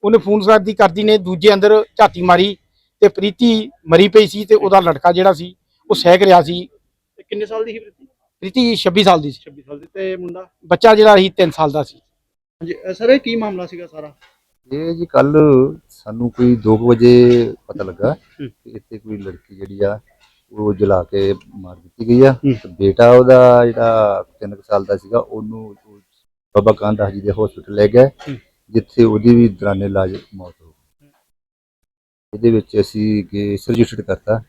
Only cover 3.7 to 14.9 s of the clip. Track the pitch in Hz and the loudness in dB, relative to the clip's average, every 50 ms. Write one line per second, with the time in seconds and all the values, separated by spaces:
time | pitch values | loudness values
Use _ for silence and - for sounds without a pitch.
3.7 | _ _ _ 160 160 170 196 214 170 214 214 175 - 202 208 185 220 208 - 196 | _ _ _ 0 2 2 2 4 4 2 2 2 -2 -10 -2 0 0 0 2 2
4.7 | 190 190 180 170 160 135 _ 175 180 175 185 196 185 147 160 120 _ _ _ _ | 2 2 2 2 -4 0 _ -2 0 2 2 0 0 0 -6 -18 _ _ _ _
5.7 | _ _ _ _ 214 170 - 175 175 185 202 196 185 175 160 143 175 175 180 - | _ _ _ _ -6 -2 2 4 4 4 6 4 4 4 4 0 -6 -10 -10 -14
6.7 | _ _ _ _ _ _ _ _ _ _ - _ 220 208 214 196 220 220 220 233 | _ _ _ _ _ _ _ _ _ _ -18 _ -10 -10 -10 -10 -8 -10 -10 -10
7.7 | - 226 214 - _ _ _ _ _ _ _ _ _ _ - 190 185 254 240 233 | -12 -16 -18 -20 _ _ _ _ _ _ _ _ _ _ -16 -8 -4 -2 -2 -2
8.7 | 233 196 - 196 170 202 208 190 180 165 147 147 131 - _ 156 143 143 131 135 | -2 -2 -4 -2 0 0 2 2 2 0 -2 -6 -12 -14 _ -20 _ -20 _ _
9.7 | 147 143 156 170 _ 196 190 185 185 180 180 175 175 180 185 _ _ _ _ 165 | -20 -20 -20 _ _ -12 -10 -10 -10 -10 -12 -16 -16 -18 -20 _ _ _ _ -6
10.7 | 175 175 - 226 220 208 214 214 208 196 190 190 185 - 190 165 147 - 160 151 | -6 2 4 4 4 6 6 6 6 4 2 0 0 -2 -2 -2 -2 -4 -4 -4
11.7 | 139 151 139 - _ _ _ _ _ _ _ _ _ _ _ _ _ _ 170 165 | -4 -6 -8 -8 _ _ _ _ _ _ _ _ _ _ _ _ _ _ -14 -14
12.7 | 175 - - 185 185 - 220 233 262 277 - 240 226 233 220 214 196 180 180 170 | -14 -14 -12 -14 -12 -6 0 0 0 0 0 -6 -8 -6 -8 -8 -10 -12 -14 -14
13.7 | - 170 175 165 156 156 151 151 143 _ _ _ _ _ _ _ _ _ _ _ | -16 -20 -20 -20 _ -20 -20 -20 _ _ _ _ _ _ _ _ _ _ _ _
14.7 | 135 143 160 165 | -12 -10 -8 -8